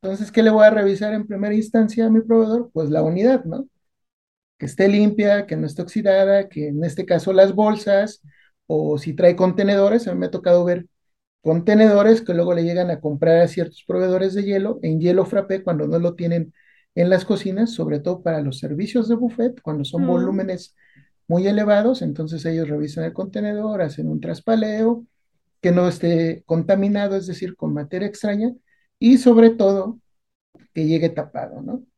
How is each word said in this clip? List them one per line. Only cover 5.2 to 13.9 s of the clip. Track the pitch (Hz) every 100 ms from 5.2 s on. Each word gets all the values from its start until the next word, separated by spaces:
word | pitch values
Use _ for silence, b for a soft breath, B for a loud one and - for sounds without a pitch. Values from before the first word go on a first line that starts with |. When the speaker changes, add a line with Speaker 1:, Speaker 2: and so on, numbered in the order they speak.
| 208 202 202
Speaker 1:
que | 160
no | 156
esté | 147
oxidada, | 175 220 202 190 196 196 196
que | 156 151
en | 147 165
este | 147 185
caso | 170 185
las | 190 196 190
bolsas, | 214 214 208 196 214 - 147 b b _ _
o | 156 156 147
si | 160 143
trae | 175 175
contenedores, | 185 185 196 202 196 226 220
a |
mí | 180
me | 180
ha |
tocado | 180 180 175 175
ver | 175 175 _ _ _ _ _
contenedores | 156 165 170 214 220 202 208 226
que | - 175
luego | 175 170
le |
llegan | 165 175 180
a | 156
comprar | 156 143 165 165
a | 170
ciertos | 175 170 -
proveedores | -